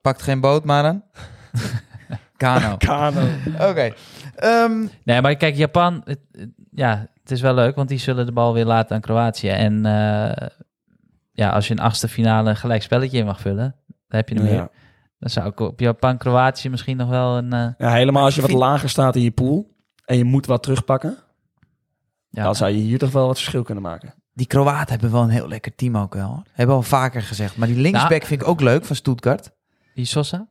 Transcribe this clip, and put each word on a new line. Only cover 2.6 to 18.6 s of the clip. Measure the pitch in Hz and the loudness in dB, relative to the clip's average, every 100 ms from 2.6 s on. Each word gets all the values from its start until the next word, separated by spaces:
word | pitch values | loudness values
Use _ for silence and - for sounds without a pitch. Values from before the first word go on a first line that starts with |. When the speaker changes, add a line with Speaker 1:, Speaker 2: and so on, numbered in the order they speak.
| 107 98 | 0 0
Speaker 2:
Kano. | - 147 147 165 135 143 131 160 | 0 2 0 2 0 -2 -6 0
Speaker 1:
Oké. | 196 165 120 - - - 139 - | 0 2 -2 -4 -20 -20 -20 -2
Ehm, | 220 233 233 226 214 - | 2 4 2 0 -6 -8
Speaker 3:
Nee, | - 120 | 0 2
maar | 135 147 | 2 2
kijk, | 160 143 | 0 2
Japan, | 151 175 175 170 | 2 2 2 0
het, | - 143 _ | -8 -12 _
het, | - 110 _ - | -18 -18 _ -18
ja, | - 127 107 113 _ | -2 0 0 -4 _
het | - | -8
is | 127 | -2
wel | 131 | 2
leuk, | 127 120 139 | 4 2 2
want | 135 | -4
die | 135 | -2
zullen | 127 127 120 | -2 -2 -2
de | |
bal | 120 117 | 0 2
weer | 117 | 2
laten | 117 113 110 | 2 2 0
aan | 110 | -4
Kroatië. | - 113 117 110 101 | -2 0 0 -2 -4
En, | 98 107 107 107 | 0 2 2 2
eh, | 107 107 104 110 - - _ - _ _ _ _ _ _ | 2 0 0 -2 -6 -10 _ -20 _ _ _ _ _ _
ja, | - 104 | -2 0
als | - 104 | 0 0
je | |
een | 110 | 0
achtste | 113 110 117 | 0 0 -4
finale | - 113 110 110 | 0 2 2 2
een | 107 | 0
gelijk | 120 113 | -2 -2
spelletje | - 123 135 127 | 0 -2 0 -2
in | 107 | -2
mag | 98 | -4
vullen, | 101 98 127 - _ - _ | -4 -4 -4 -8 _ -20 _
dan | 110 | -4
heb | 110 | -2
je | |
er | 110 | 0
Speaker 2:
Ja. | 104 | 0
Speaker 3:
meer. | 104 90 _ _ _ _ _ | 0 -2 _ _ _ _ _
Dan | - | -6
zou | - 92 | -4 -6
ik | - | -6
op | 107 - | -6 0
Japan-Kroatië | 120 113 127 127 127 123 131 131 139 | 0 2 0 0 2 4 2 0 -6
misschien | 127 - 131 | -6 -6 -4
nog | 123 | -2
wel | 127 127 123 | 0 0 0
een, | 123 | -2
eh, | 123 120 123 | -2 -2 -2
Speaker 2:
Ja, | 120 | 2
helemaal | 117 131 139 | 4 4 4
als | 139 | 4
je | 139 | 2
wat | 135 | 2
Speaker 1:
Ik | |
vind | 127 | 2